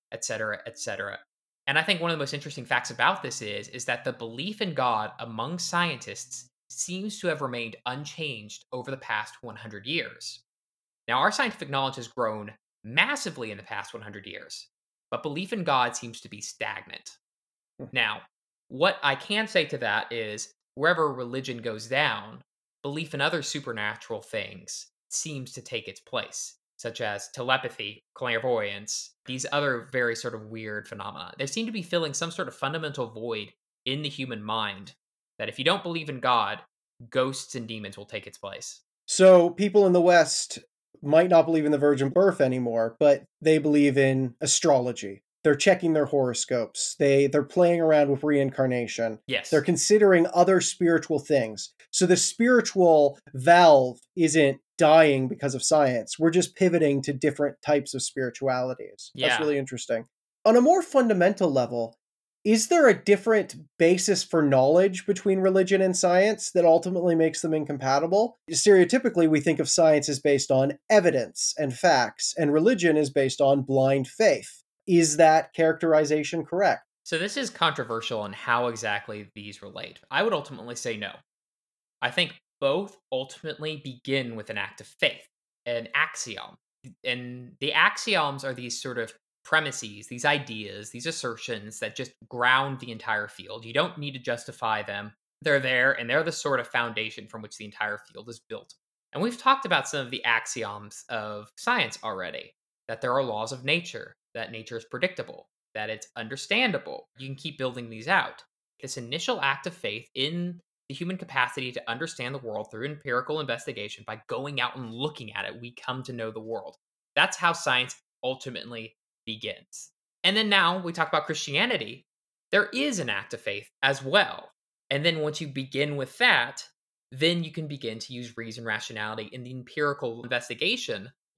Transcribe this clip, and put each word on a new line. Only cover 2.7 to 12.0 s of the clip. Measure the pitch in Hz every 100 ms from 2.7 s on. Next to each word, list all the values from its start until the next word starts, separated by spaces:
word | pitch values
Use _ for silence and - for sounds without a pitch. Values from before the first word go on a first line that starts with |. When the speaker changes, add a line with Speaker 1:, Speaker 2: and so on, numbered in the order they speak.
| 123 -
Speaker 1:
about | 120 139 190
this | 131 -
is, | 104 101 104
is | 123 -
that | 120
the | 135
belief | 127 117 120 185 214
in | 196
God | 135 123 110 107 -
among | 117 113 131 175
scientists | - 175 175 127 - 101 - - - _ _
seems | - - 185 208 208
to | 175
have | 147
remained | 131 120 113 - 123
unchanged | 135 147 - 151 113 107 - -
over | 127 131
the | 131
past | - 107 113 -
one | 120 104
hundred | 113 104 117
years. | 165 - - - - _ _ _ _ _ _ -
Now, | 127
our | 180
scientific | 208 226 - 135
knowledge | 135 131
has | 131